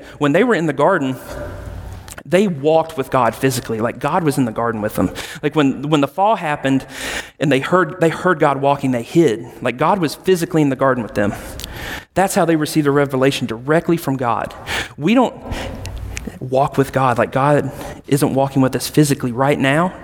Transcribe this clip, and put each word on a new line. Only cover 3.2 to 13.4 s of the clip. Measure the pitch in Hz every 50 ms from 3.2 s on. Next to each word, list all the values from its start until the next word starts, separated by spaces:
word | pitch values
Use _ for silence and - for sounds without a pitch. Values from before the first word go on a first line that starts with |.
| 120 117 113
physically. | - - 131 123 120 117 - 117 110
Like, | 110 117 -
God | 123 151 139 160 190 165
was | 151 135
in | 143 127
the | 117
garden | 107 - 117 117 113 110
with | 104 107 -
them. | - 95 90 - - - - - -
Like, | - 147 -
when, | 156 143 135 - 110 135 151
when | 160 147
the | 139
fall | 135 - - 196 214 226
happened | 185 175 151 147 143 - 135 135 131 - - - - - - - - - - _ -
and | - 156
they | 131 135
heard, | 135 - 175 185 180 156 - -
they | 165 165
heard | 151 - - 185 180 147
God | 156 143 139 135
walking, | 139 139 143 - - 131
they | 127 120 117
hid. | - - 165 170 - - - 131 - - - 117
Like, | 123 120
God | 127 151 165 202
was | 202 170 139 -
physically | - - - 185 170 170 - - 160
in | 151 139
the | 131
garden | 120 135 135 127 123
with | 110 104 -
them. | 120 104 98 - - - - - - - - - - - - - - - _ _
That's | 175 190 190 -
how | 202 170
they | 160 165
received | 156 151 143 - 156 147
a | 143
revelation | 139 143 143 135 135 127 131 139 135 -